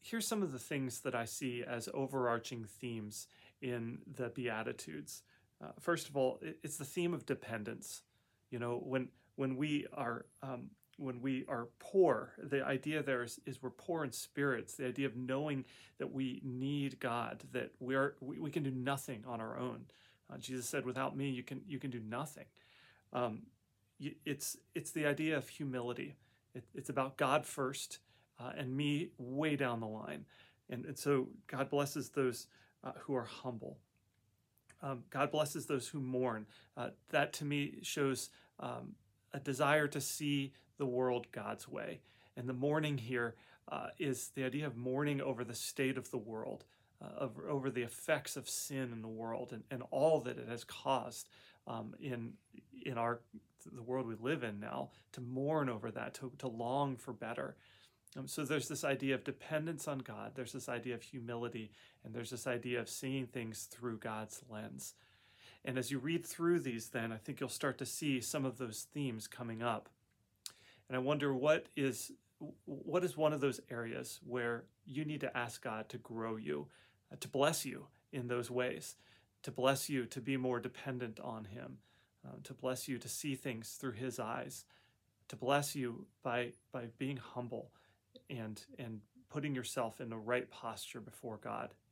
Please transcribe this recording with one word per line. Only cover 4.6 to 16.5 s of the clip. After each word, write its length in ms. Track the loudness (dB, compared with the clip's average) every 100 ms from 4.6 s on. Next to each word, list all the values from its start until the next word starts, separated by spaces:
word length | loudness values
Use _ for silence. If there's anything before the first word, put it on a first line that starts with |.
| -2 -4 -6 -8 -8 -12 -16 _ _ _
Uh, 80 | -12 -4
first 300 | 0 2 2
of 80 | 4
all, 220 | 4 4
it, 180 | -6 -8
it's 160 | -8 -6
the 80 | -4
theme 280 | 2 2
of 120 | 2 0
dependence. 800 | -2 0 -4 -4 -6 -8 -12 -14 _ _ _ _
You 80 | -2
know, 220 | 0 0
when, 240 | 2 0 0 -6 _ 0
when 200 | 2 2
we 320 | 2 2 0
are, 320 | -2 -2 -2 -6 _
um, 280 | -6 -6 -8 -14 _ -6
when 240 | -4 -2
we 240 | 0 0 0
are 220 | -2 -2 -8
poor, 540 | 2 8 10 8 2 -8
the 260 | 0 2
idea 380 | 4 2 2 2
there 220 | 4 2
is, 160 | 0 -6 -8
is 180 | -6
we're 60 | -6
poor 340 | -8 -2 0
in 80 | 0
spirits, 640 | -4 -6 2 4 4 0 -2
the 100 | -2
idea 220 | 2 0
of 80 | 0
knowing 500 | 0 0 2 0 -2 -12 -20 _
that 140 | -4
we 300 | 0 0 -2
need 560 | -4